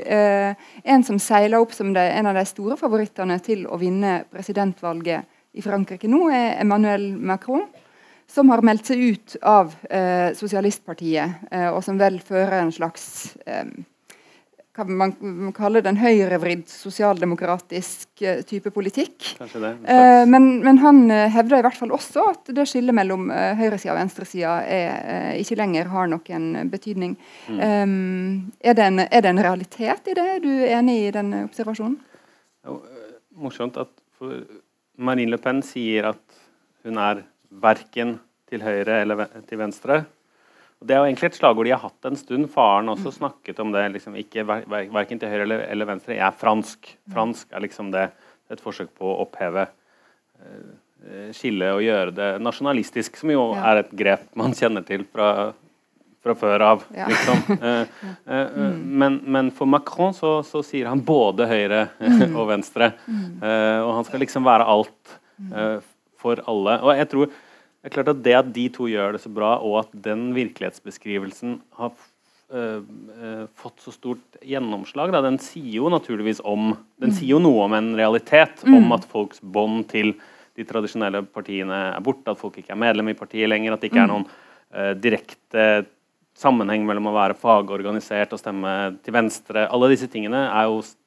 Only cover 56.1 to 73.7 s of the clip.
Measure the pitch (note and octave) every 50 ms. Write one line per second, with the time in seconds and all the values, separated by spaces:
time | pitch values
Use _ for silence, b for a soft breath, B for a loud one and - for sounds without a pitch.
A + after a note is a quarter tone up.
56.1 | _ _ - A#2+ A#2 - A2 G#2 G2+ G#2 G#2+ G#2+ A2 G2+ - - - - - A2+
57.1 | G#2+ G#2 - C3 - - - G#3 G3+ - A#2+ A#2+ A#2+ A#2 A#2 - B B G3+ F#3+
58.1 | F#3 B B B2+ C3 C3+ C3+ - - - - G3 F3 D#3+ - C3+ C#3 C3+ C#3 C#3
59.1 | C3+ C#3 - C3+ C3 C3 C3 B2+ - - C#3+ C3+ C#3+ C#3+ C#3 - - E3+ F3+ F#3+
60.1 | F3+ - E3 D#3 D#3 D#3 C#3+ - - D3+ C#3+ - - C3+ A#2+ A#2+ C3 C#3 A2+ D#3
61.1 | D#3 C#3 A2 G2 F#2+ G2+ A#2+ A2+ A2+ G#2 G#2 G2 G#2 A2 G#2+ - - - A2+ A#2+
62.1 | B2 A2 G2 E3 D#3+ A#2 A2+ G#2+ G#2 G2+ - - - A2+ A#2 A2+ - - - A#3
63.1 | - G2+ F#2+ - - - G#2 A2 A2 A2 A2 A2 A2 A2 A2+ A#2 A2+ A#2 A#2 -
64.1 | - C3 C3+ - - C3+ B2+ B2+ A#2 A2+ A2+ A2 G#2+ G#2+ G#2+ - - _ _ -
65.1 | - - _ _ _ - G3 F#3 - G#2+ A2 A2 G#2+ G#2 - _ _ _ _ _
66.1 | _ _ - A#2+ A#2+ A#2 - A#2 A2 G2+ G2 G#2 A#2+ A#2 A#2+ C#3+ C#3 C#3 D3+ -
67.1 | C#3+ C3+ D3 C#3+ b b b b b b b b b b - C3+ - C#3+ C3 D3+
68.1 | D3 C3 B2 B2 B2 B2+ C3+ B2+ A2 A#2+ B2 B2 - - B2 A#2 G#2+ G2+ G2 G2+
69.1 | G#2 - - A2+ G#2 G#2+ G#2+ A2 A#2+ - - G#2+ G#2 A2 G#2+ - - G#2 G2 G#2+
70.1 | G#2+ A2+ B2 B2+ B2 B2+ A#2+ G2 - - F#2+ F#2 - - - G2+ - - - G#2
71.1 | G2+ G2 G2 F#2+ F#2+ - A#2+ A#2+ A#2+ A#2+ - _ _ - A#2+ A#2 - _ _ _
72.1 | _ _ _ _ _ _ _ - C3+ B2 A#2 A2 A2 G#2+ G#2 G#2+ A2 A2 G#2+ A2
73.1 | G#2+ A#2 A#2 A2 A2 A2 A2 - _ - - A#2+